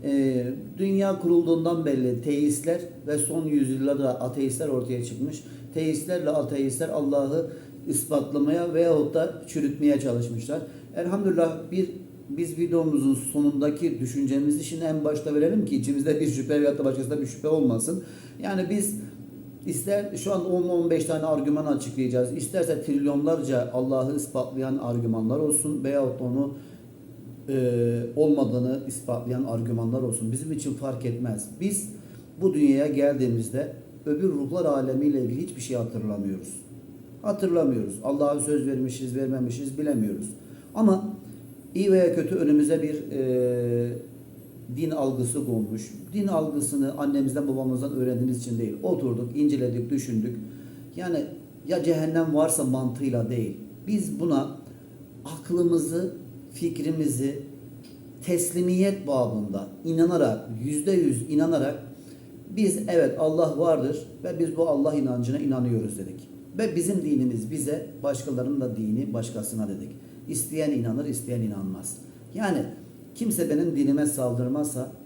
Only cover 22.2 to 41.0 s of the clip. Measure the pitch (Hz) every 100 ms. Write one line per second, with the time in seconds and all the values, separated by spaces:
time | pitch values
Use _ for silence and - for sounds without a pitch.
22.2 | 123 - - 185 165 151 - 139 143 143
23.2 | 151 165 131 131 120 127 131 131 131 143
24.2 | - 131 127 131 131 139 120 120 113 113
25.2 | 110 139 151 156 151 147 135 143 131 123
26.2 | 127 127 139 - - - - - - -
27.2 | - - - 135 123 120 120 117 120 120
28.2 | 151 143 123 123 123 135 - 123 - 117
29.2 | 120 127 135 117 113 113 113 127 127 107
30.2 | 110 123 156 151 147 - 135 123 123 117
31.2 | 123 107 - - 190 208 - - - -
32.2 | - - 185 165 143 135 147 139 143 135
33.2 | 127 117 107 123 170 - - - - 147
34.2 | 185 143 135 170 160 139 131 131 147 139
35.2 | 120 123 185 - 120 123 113 113 104 101
36.2 | 98 95 - - - - - - - -
37.2 | 208 202 190 170 147 120 98 98 117 143
38.2 | 147 143 147 147 131 131 127 120 131 123
39.2 | 131 131 120 120 139 135 151 127 107 92
40.2 | - - - - - - 220 190